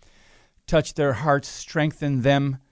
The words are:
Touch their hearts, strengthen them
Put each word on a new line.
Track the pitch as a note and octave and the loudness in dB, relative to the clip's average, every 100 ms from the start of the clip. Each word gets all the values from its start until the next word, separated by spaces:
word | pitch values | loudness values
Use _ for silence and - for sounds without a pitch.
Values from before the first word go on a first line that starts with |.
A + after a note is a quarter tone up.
| _ _ _ _ _ _ - | _ _ _ _ _ _ 0
Touch | D#3+ - | 0 0
their | - C#3+ | 0 0
hearts, | A2 D3+ C#3+ - | 0 2 0 0
strengthen | - - D#3+ D3+ - D3 C3+ | -12 -6 -2 -2 -2 -2 0
them | B2+ C#3 C#3 C3+ - | 2 2 0 -4 -12